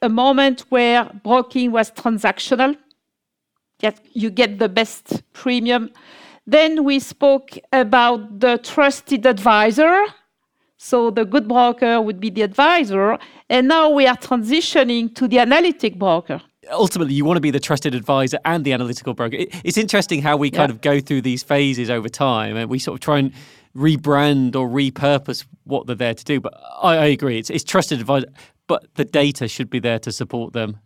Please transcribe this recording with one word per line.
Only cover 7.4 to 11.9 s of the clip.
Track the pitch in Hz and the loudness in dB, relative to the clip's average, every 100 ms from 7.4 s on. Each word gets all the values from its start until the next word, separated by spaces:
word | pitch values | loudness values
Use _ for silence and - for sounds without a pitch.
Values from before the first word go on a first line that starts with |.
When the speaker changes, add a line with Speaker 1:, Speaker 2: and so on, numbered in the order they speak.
| - - - | -2 -20 -2
Speaker 1:
about | 262 214 247 240 233 208 202 | 0 4 4 4 0 -6 0
the | 247 240 | 0 0
trusted | - - 277 277 - 269 254 | -2 2 2 0 -4 0 2
advisor. | 202 214 214 214 220 320 370 415 - _ _ _ _ _ _ | 2 4 4 4 4 4 4 0 -6 _ _ _ _ _ _
So | - 247 233 | -2 0 0
the | 214 208 | 0 0
good | 190 214 | 0 2
broker | 240 240 240 240 | 2 2 2 0